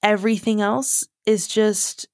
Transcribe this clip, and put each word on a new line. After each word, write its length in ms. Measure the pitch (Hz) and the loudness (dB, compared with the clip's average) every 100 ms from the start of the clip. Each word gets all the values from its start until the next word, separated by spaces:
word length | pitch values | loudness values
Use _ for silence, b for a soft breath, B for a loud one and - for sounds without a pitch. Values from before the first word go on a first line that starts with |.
Everything 560 | 208 208 208 220 226 214 | 2 2 2 0 0 0
else 480 | 208 233 262 - - _ - | 0 -2 -2 -4 -6 _ 0
is 220 | 214 - | 0 0
just 600 | - 214 202 - - - | 2 2 2 -4 -8 -16